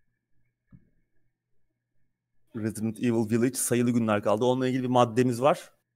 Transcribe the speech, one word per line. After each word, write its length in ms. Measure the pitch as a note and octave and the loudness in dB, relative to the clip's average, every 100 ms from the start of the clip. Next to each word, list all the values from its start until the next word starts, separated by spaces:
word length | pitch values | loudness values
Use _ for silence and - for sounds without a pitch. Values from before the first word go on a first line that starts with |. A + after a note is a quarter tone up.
| _ _ _ _ _ _ _ - _ _ _ _ _ _ _ _ _ _ _ _ _ _ _ _ _ A#2 | _ _ _ _ _ _ _ -20 _ _ _ _ _ _ _ _ _ _ _ _ _ _ _ _ _ -6
Resident 440 | G#2+ G2 A2 A2 | -6 -4 -6 -2
Evil 300 | B2 A2+ G#2+ | 0 0 0
Village 240 | A2+ A#2+ B2+ | 0 0 -2
sayılı 360 | - A#2+ B2 | -2 0 0
günler 320 | A#2+ A2+ G#2 | 0 0 0
kaldı. 220 | G#2 G#2 B2 | 0 0 2
Onunla 220 | B2+ B2+ | 0 0
ilgili 160 | C3 | -2
bir 40 | B2+ | 0
maddemiz 540 | B2 A#2+ A2 B2+ A#2 | 2 4 4 0 2
var. 300 | C3+ F3 - _ _ | 0 0 -4 _ _